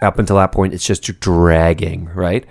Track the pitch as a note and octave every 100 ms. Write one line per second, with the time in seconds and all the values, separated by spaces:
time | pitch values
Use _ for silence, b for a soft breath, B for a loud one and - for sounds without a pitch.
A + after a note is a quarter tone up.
0 | G#2 - G#2 G2 F#2+ - F#2+ F2+ - F#2+
1 | - F2+ F#2+ E2+ E2+ E2 E2 D#2+ F2 F2
2 | E2 E2+ F2+ A2 -